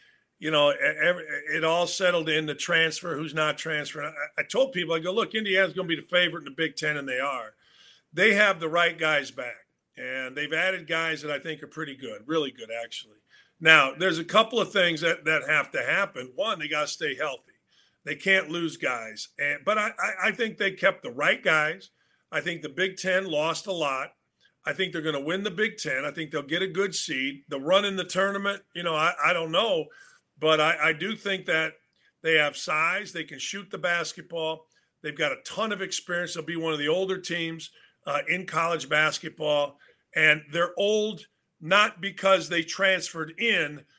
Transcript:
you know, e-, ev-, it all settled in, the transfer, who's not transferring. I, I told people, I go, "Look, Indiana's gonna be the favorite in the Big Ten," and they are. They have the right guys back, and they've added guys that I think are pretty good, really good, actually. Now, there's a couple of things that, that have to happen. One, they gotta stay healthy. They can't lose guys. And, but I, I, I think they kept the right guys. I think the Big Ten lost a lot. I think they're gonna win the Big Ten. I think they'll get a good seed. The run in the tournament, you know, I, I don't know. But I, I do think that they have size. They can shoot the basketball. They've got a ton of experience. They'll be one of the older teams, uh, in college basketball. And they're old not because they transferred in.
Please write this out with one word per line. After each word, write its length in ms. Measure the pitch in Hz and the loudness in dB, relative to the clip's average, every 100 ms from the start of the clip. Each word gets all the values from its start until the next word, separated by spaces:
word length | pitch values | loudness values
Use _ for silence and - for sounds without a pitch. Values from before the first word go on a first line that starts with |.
| _ _ _ _ | _ _ _ _
you 140 | 151 | 0
know, 180 | 156 143 | 4 4
e-, 60 | 139 139 156 | 4 0 2
ev-, 180 | 160 180 156 143 151 | 2 2 -2 -8 -4
it 120 | 160 | 0
all 240 | 160 170 170 | 2 2 2
settled 400 | - 180 175 156 | 2 2 2 2
in, 180 | 156 156 | 0 -2
the 80 | |
transfer, 640 | 147 - 165 160 156 170 147 | -4 0 2 2 0 -6 -6
who's 180 | 160 | -4
not 240 | 156 151 147 | 0 0 0
transferring. 560 | 160 151 143 151 147 147 151 - | -4 -4 -4 -8 -8 -8 -10 -6
I, 40 | |
I 20 | |
told 280 | 143 190 180 | -2 2 2
people, 220 | 180 165 | 0 -2
I 60 | 165 | -2
go, 120 | 170 | 0
"Look, 220 | 208 202 | -2 0
Indiana's 380 | 220 208 196 190 | -2 0 2 2
gonna 160 | 180 175 | 0 -2
be 80 | 156 | -4
the 60 | |
favorite 380 | - 180 175 165 | 0 2 2 0
in 40 | |
the 60 | 165 | -10
Big 240 | 135 160 - | -4 -4 -2
Ten," 200 | 151 147 | -4 -2
and 120 | 139 | -2
they 100 | 127 | -2
are. 360 | 139 131 110 _ _ _ - - _ | -2 -4 -8 _ _ _ -20 -20 _
They 220 | 156 214 | 4 6
have 260 | 202 208 180 | 6 6 4
the 80 | 160 | 2
right 280 | 165 170 160 | 4 4 2
guys 360 | 160 147 131 | 2 2 0
back, 340 | - 120 110 _ _ _ - | -8 -10 -10 _ _ _ -12
and 400 | 127 131 131 135 | -8 -6 -6 -6
they've 160 | 147 | -4
added 340 | 160 185 185 160 | -2 -2 -2 -4
guys 340 | 165 165 156 | -2 -2 -4
that 100 | 147 | -4
I 80 | 143 | -6
think 240 | 165 151 | -6 -10
are 20 | - | -12
pretty 300 | 156 151 131 | -10 -10 -10
good, 260 | 127 104 117 | -12 -12 -2
really 260 | 160 139 | -2 -2
good, 180 | 117 110 113 | -6 -10 -8
actually. 340 | 117 - 110 104 _ - _ - | -8 -12 -16 _ _ -20 _ 0
Now, 320 | 160 160 135 143 | 8 8 8 2
there's 220 | 185 165 | 0 0
a 40 | |
couple 360 | 160 196 226 233 | 2 4 4 2
of 120 | 190 | 0
things 280 | 202 175 156 | 2 2 2
that, 240 | 165 180 | 0 0
that 240 | 156 156 135 | 0 0 2
have 240 | 151 139 | 0 2
to 100 | 143 | -2
happen. 480 | 123 170 202 131 127 131 | 0 0 0 -4 -12 -4
One, 240 | 214 190 | -2 -2
they 80 | 151 | -2
gotta 180 | 151 147 | -2 -2
stay 300 | - 156 127 | -2 -4 -2
healthy. 340 | 151 127 _ _ _ _ _ _ | -4 -6 _ _ _ _ _ _
They 100 | 143 | -10
can't 360 | 143 190 190 151 | -4 2 2 2
lose 260 | 170 165 - | -4 -4 -4
guys. 540 | 139 120 110 107 - - | -4 -4 -6 -12 -14 -4
And, 280 | 143 143 | -2 -2
but 140 | 143 214 | 0 0
I, 100 | 214 220 | 0 -2
I, 300 | 196 190 196 | -4 0 -2
I 20 | |
think 280 | 214 226 175 | 0 -4 -2
they 120 | 196 | -2
kept 320 | 190 196 190 | 2 0 0
the 80 | - | -8
right 320 | 120 160 233 | -2 0 2
guys. 480 | 185 156 151 185 - _ _ _ - | 2 2 2 -4 -14 _ _ _ -8
I 60 | 160 | -6
think 180 | 160 170 | -4 -6
the 60 | 185 | -8
Big 280 | 135 185 185 | -2 -2 -2
Ten 260 | 185 185 190 | 0 0 0
lost 400 | 147 160 156 202 | -2 0 -2 -4
a 60 | |
lot. 360 | 180 143 135 147 _ _ _ _ _ - | -2 -2 -2 -6 _ _ _ _ _ -8
I 60 | |
think 200 | 147 185 | -4 -4
they're 100 | 160 | -4
gonna 180 | 156 143 | -4 -4
win 220 | 143 190 | -2 -4
the 60 | 202 | -4
Big 260 | 170 220 220 | -2 -4 -2
Ten. 260 | 151 131 | -4 -4
I 60 | 147 | -4
think 200 | 143 156 | -6 -6
they'll 120 | 156 | -6
get 180 | 135 165 | -4 -2
a 40 | 190 | -2
good 280 | 170 196 | -2 -2
seed. 500 | - - 135 135 139 - | -2 -4 -2 -4 -6 -8
The 120 | 139 | -6
run 240 | 139 190 | 4 4
in 120 | 202 190 | 4 -2
the 80 | |
tournament, 580 | 180 185 196 196 202 202 _ | -4 0 0 0 -2 -4 _
you 80 | 170 | -6
know, 120 | 170 | -2
I, 180 | 156 160 180 | 2 2 2
I 80 | 151 | 2
don't 200 | 175 165 | 2 2
know. 340 | 165 226 170 - - - _ _ - | 2 2 2 -2 -10 -20 _ _ -2
But 220 | 156 156 | 4 6
I, 160 | 156 165 156 | 4 4 2
I 40 | |
do 220 | 156 190 | 0 -4
think 320 | 220 202 190 185 | -4 -4 -4 0
that 260 | 160 156 - _ _ _ _ | 0 0 -6 _ _ _ _
they 120 | 160 | 2
have 220 | 160 147 135 | 4 4 0
size. 560 | - 156 165 190 208 | -2 0 2 0 -4
They 120 | 170 | -10
can 140 | 147 139 | -10 -10
shoot 320 | - 196 190 | -10 -10 -10
the 80 | 185 | -4
basketball. 880 | 175 175 160 - 160 170 160 160 _ _ _ _ | 0 0 -2 -8 -10 -6 -4 -4 _ _ _ _
They've 140 | 151 147 | -10 -2
got 160 | 151 | -2
a 40 | 131 - | -2 -8
ton 240 | - 220 | -4 -2
of 100 | 202 | -2
experience. 520 | 190 - - 175 175 | -4 -6 -4 -4 -4
They'll 100 | 170 | -6
be 120 | 156 170 | -6 -4
one 160 | 160 | -2
of 60 | 151 | -2
the 100 | 147 | 0
older 300 | 175 190 185 | 0 0 -4
teams, 500 | 180 170 165 165 - _ - _ - | -4 -4 -4 -6 -14 _ -20 _ -4
uh, 140 | 143 139 | -4 -2
in 180 | 180 180 | -4 -2
college 420 | 160 165 165 139 | 0 0 0 0
basketball. 920 | 151 156 - 160 - 151 147 143 - _ _ _ 160 | 2 2 0 -8 -4 0 2 0 -4 _ _ _ 4
And 260 | 156 156 147 | 4 4 0
they're 220 | 165 175 180 | 0 0 2
old 480 | 202 214 214 170 - _ _ _ | 2 2 0 -6 -16 _ _ _
not 400 | 156 196 220 180 | 2 4 4 0
because 480 | 196 196 196 190 151 | -8 0 4 4 4
they 140 | 170 | -2
transferred 680 | 160 - 190 185 - 165 156 165 | -2 0 2 2 -2 -8 -8 -2
in. 460 | 233 190 147 147 - | 0 2 0 -6 -18